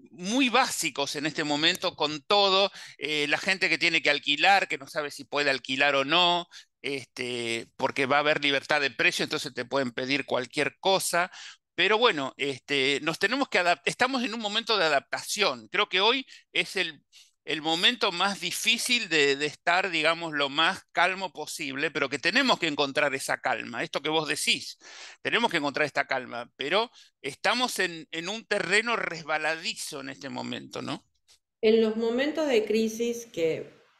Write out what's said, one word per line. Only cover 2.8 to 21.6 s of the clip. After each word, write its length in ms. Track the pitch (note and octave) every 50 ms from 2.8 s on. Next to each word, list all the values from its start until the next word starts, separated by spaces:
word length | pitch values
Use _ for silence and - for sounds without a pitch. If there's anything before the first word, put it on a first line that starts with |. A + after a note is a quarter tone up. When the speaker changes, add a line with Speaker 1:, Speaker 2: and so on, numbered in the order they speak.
| - - -
Speaker 1:
eh, 300 | - - D3 D3+ D3+ D3
la 100 | D3 D3+
gente 320 | - - F#3+ F#3+ F3+ F#3+ F3
que 80 | D3+
tiene 240 | D3+ E3 E3+ E3 D#3+
que 80 | C3 D3+
alquilar, 580 | C#3+ C3+ - C#3+ D3 D3 E3 F#3+ G3+ F#3+ F#3
que 100 | - D#3
no 100 | C#3+ C3+
sabe 240 | - - D#3+ D3 C#3+
si 140 | - - C3+
puede 240 | - C#3 C#3+ D3 C#3+
alquilar 460 | C3+ B2+ - - C3+ C3 C#3+ C#3+ C#3
o 100 | C#3 C3+
no, 420 | C#3 D#3+ F3 F3+ F3 F3 F3 E3+ - - - - _ _ _
este, 840 | - C3 C#3+ C3+ B2 - - - B2+ B2 B2 A#2+ A#2 A#2 A2+ A2+ G#2+ - _
porque 320 | - B2+ C3 - - C#3
va 80 | B2+ C#3
a 60 | D3
haber 200 | D3 D3 D3+ D#3
libertad 400 | C#3+ C#3+ C#3 C3+ - - D3+ D3
de 80 | C#3 C3
precio, 340 | A#2 - E3 F3 D#3+ - F3
entonces 300 | D3 D3+ D3+ - C#3 B2
te 120 | B2+ B2
pueden 260 | A#2+ C3 C#3 C3+ B2
pedir 340 | - C3 C3 B2+ C#3 C3+ C3
cualquier 520 | - B2+ B2+ B2+ - - D3 C#3+ C3+ - _
cosa. 500 | - F#3+ F#3+ F3+ - - - E3+ F3+ - - - - - - _ _ _ _
Pero 220 | - F3 F#3+ A3
bueno, 360 | A3 B3 A#3 F3+ D3 C3+ C3 -
este, 640 | - C#3+ C#3+ C3+ B2 - - C#3+ C#3 C3 C#3 C#3+ C3
nos 180 | D3+ E3 D#3+ -
tenemos 300 | G3 G3+ B3 C#4+ C#4 -
que 100 | - G3
adap-, 220 | F3+ F3 E3+ - -
estamos 380 | G3 - - A#3+ C4 C4+ B3 A#3
en 100 | G3 G#3+
un 60 | A#3+
momento 380 | A3 G3+ G#3 A3 A3+ - A3+
de 80 | G3 E3
adaptación. 800 | D#3 D3 C3+ - _ - B2 - - - G#3 G3 D#3+ C3 A#2 G#2+ -
Creo 200 | - - G#3 -
que 120 | F3+ F#3
hoy 240 | G3 A3+ B3+ C4 B3+ - - - _ _
es 240 | - E3+ F3+ - -
el, 260 | F#3+ F3 E3 D3+ - _ _ _ - - _ _ _ -
el 160 | - D3 D#3+
momento 500 | D3 D#3+ E3 E3+ G3 A#3 B3 - A#3+ G3+
más 300 | E3+ F3 F#3 G3+ G3 F#3
difícil 680 | F#3 F3 - - - A3 A3+ A3+ - - A#3+ A#3+ A3 E3+
de, 260 | D#3+ D3+ C#3+ C#3+ C#3
de 100 | C#3 D3
estar, 440 | D3 - - - F3 E3+ F#3 F#3+ F#3+
digamos, 440 | E3 D#3+ D3+ D#3+ E3 E3+ E3+ E3 D3+
lo 160 | C#3+ C#3+ C3+
más 340 | C#3 D#3 E3 F3 F#3+ - - _
calmo 400 | - E3+ F3 F#3 F#3+ G3 F#3+ F3
posible, 580 | - D3 D3+ - - -